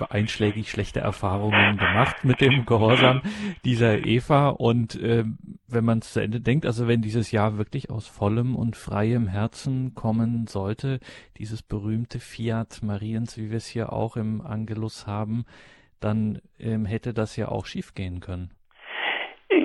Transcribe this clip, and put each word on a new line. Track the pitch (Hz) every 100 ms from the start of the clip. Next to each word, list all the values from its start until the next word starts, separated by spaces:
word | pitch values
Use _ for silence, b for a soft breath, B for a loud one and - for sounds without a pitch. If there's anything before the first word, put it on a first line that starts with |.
| -
einschlägig | 104 107 - 104 104 104
schlechte | - 98 -
Erfahrungen | 107 - 98 98 107 104 101 101
gemacht | 95 98 131 -
mit | 135 123
dem | 135 135 117
Gehorsam | 117 110 117 127 135 196 208 208 175
dieser | 127 117 117 107
Eva. | - 117 - 143 143
Und, | - 117 117 113 -
äh, | 113 117 110 - - - -
wenn | 117
man | 113 113
zu | - 113
Ende | 104 120
denkt, | 117 135 -
also | 117 117
wenn | 117
dieses | 107 113 107
Jahr | 110 107 107
wirklich | 104 139 -
aus | 110 -
vollem | - 101 110 123 123
und | 117 104
freiem | - 101 110 120 110
Herzen | 101 113 - 139 131 131
kommen | - 117 110 113 117 113
sollte, | 101 95 110 139 131 B B B -
dieses | 107 110
berühmte | - 107 104 113 120 120
Fiat | - - 113 113 113 -
Mariens, | 104 101 107 113 117 -
wie | 107
wir | 113
es | -
hier | 117 110
auch | 113 110 120
im | 110 110
Angelus | - 110 110 107 110 - -
haben, | 104 107 113 120 B B B B -
dann, | 107 110 107 - - -
ähm, | 113 110
hätte | 107 113 123
das | 113 107 -
ja | 104
auch | 104 -
schiefgehen | - - - 95 90
können. | 90 90 90 - _ B B B B B B B - 370